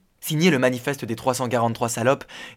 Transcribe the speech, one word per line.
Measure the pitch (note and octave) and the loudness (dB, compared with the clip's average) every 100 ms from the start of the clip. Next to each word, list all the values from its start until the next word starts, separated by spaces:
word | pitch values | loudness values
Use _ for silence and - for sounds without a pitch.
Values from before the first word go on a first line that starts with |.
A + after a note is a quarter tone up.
| _ _ | _ _
Signer | - D#3 F3+ | -4 2 4
le | C3+ | 4
manifeste | B2+ B2 C#3+ C#3 A2+ | 2 0 -4 -6 -6
des | A2+ | -4
trois | C3 | -2
cent | B2 B2 | -2 0
quarante-trois | A#2+ A#2 A2+ A#2 | 2 0 0 -2
salopes | - A#2 C3+ - - - | 0 2 2 -2 -18 -16